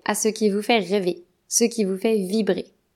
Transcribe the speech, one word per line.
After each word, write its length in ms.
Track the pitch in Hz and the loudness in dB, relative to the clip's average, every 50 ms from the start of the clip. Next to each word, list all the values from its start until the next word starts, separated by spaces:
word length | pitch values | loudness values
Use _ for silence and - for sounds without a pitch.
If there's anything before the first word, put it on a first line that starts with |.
| - | -4
à 80 | - 208 | -4 -2
ce 140 | - - | 0 0
qui 240 | 220 214 - 220 208 | -2 0 2 0 0
vous 100 | 190 208 | 0 0
fait 160 | 214 - 240 | 0 2 0
rêver, 460 | 220 180 170 196 208 180 180 - - - _ _ _ _ | 0 2 0 -2 0 0 -2 -4 -6 -10 _ _ _ _
ce 160 | - - - 233 | -2 0 2 2
qui 200 | 226 - 220 208 | 2 2 0 -2
vous 140 | 185 190 | -2 -2
fait 200 | 185 - 226 220 | -2 0 0 2
vibrer. 500 | 214 185 180 196 226 208 202 180 180 - - _ _ _ _ _ | 2 0 0 0 0 2 2 0 -2 -2 -12 _ _ _ _ _